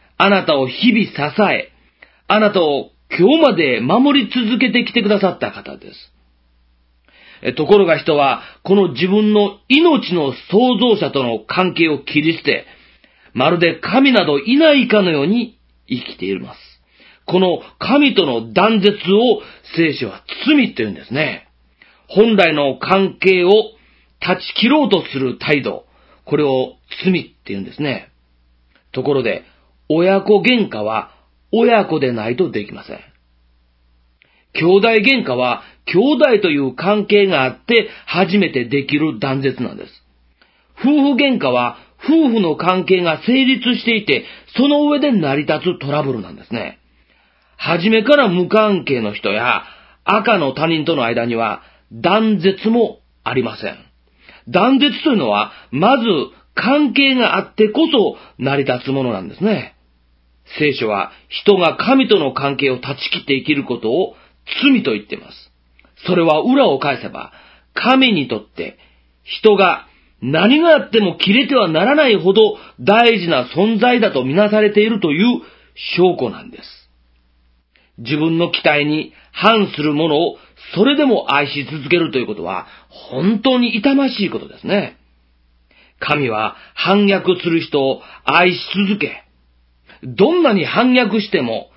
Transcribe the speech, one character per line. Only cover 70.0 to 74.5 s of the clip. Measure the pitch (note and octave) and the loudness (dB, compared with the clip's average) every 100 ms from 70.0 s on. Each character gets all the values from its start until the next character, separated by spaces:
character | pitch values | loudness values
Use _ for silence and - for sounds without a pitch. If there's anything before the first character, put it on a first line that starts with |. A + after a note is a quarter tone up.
| _ _ | _ _
何 | A#2+ D#3+ G3+ D4 | -4 0 2 4
が | E4+ | 4
あ | D4 - | 2 2
っ | |
て | A3 | 0
も | F#3+ E3 | 0 -2
切 | F#3+ | 0
れ | A3+ C4 | 0 2
て | C4 | 0
は | F#3 | 0
な | D#3 G#3+ | 0 0
ら | D4 | 2
な | C#4 | 2
い | G3 | 2
ほ | E3+ | 2
ど | G3 G#3+ - - - | 4 2 0 -16 -4
大 | B2 G#3+ A#3+ A3+ | 2 4 4 2
事 | E3+ | 0
な | C#3+ C#3 D3+ | -2 -2 -2
存 | G#3+ A3 | 0 2
在 | B3 B3 | 2 2
だ | G#3+ | 0
と | C#3 | -2
み | B2+ | -2
な | E3 | 0
さ | G#3 | 2